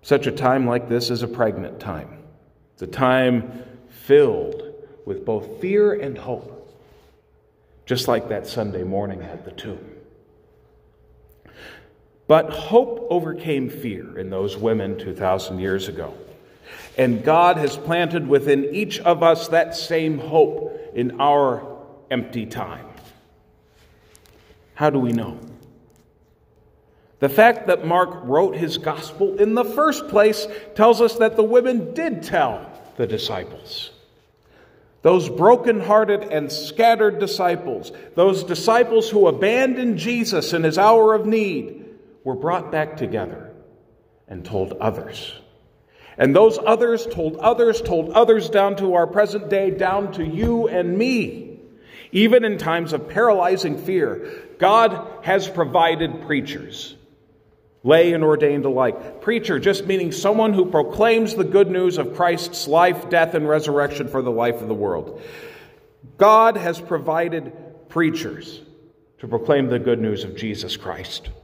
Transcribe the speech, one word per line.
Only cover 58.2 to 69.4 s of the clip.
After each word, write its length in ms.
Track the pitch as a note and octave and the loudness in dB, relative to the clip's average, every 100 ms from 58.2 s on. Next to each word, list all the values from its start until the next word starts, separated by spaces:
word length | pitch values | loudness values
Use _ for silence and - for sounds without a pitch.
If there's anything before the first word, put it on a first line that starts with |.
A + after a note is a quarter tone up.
ordained 400 | D#3 D3+ D3 C#3+ | 2 4 4 2
alike. 560 | C3+ C3 B2 - - - | 0 0 0 -2 -12 -8
Preacher 380 | - A#3 A3 D3 | -2 -2 0 0
just 260 | G3 G3 - | 0 0 -2
meaning 240 | F#3+ E3+ | -2 -2
someone 420 | C3+ D3 G#3+ A3 | -2 0 2 2
who 140 | G3 F3+ | 2 2
proclaims 720 | D#3+ D3 - A3 A3+ A3 - | 2 0 2 2 4 0 -2
the 80 | |
good 260 | F3 G3 G3 | 2 4 4
news 260 | F#3 F3+ D#3 | 2 0 0
of 200 | C3+ - | -6 0
Christ's 500 | F3 E3+ E3+ - - | 0 0 -4 -10 0
life, 420 | D#3 F3+ F3 - | 4 4 2 0
death, 260 | E3 E3 | 2 2
and 140 | E3 D3+ | 0 0
resurrection 600 | D3+ D3+ D3 C#3+ C#3+ B2+ | 0 2 0 0 -2 -6
for 120 | C3+ | -4
the 120 | B2 | -2
life 280 | A2+ A#2+ A#2 | 0 0 -2
of 60 | A2 | -4
the 80 | |
world. 480 | G#2+ G2+ E2+ D2 - - - - - - _ _ _ - - | -4 -2 -4 -6 -14 -16 -18 -18 -20 -20 _ _ _ -20 2
God 380 | G3+ A3 A3+ G#3+ | 6 6 6 2
has 240 | F3 E3 | -4 -6
provided 720 | - E3 C#3 D#3+ E3+ E3 C3+ - - - - | -6 -6 -2 -2 -2 -4 -10 -16 -20 -20 -8
preachers 720 | - D#3+ - G#2+ D#2+ - - - _ _ _ _ _ | 0 0 0 -8 -10 -16 -20 -20 _ _ _ _ _
to 80 | A#2 | -6
proclaim 400 | A2+ | -4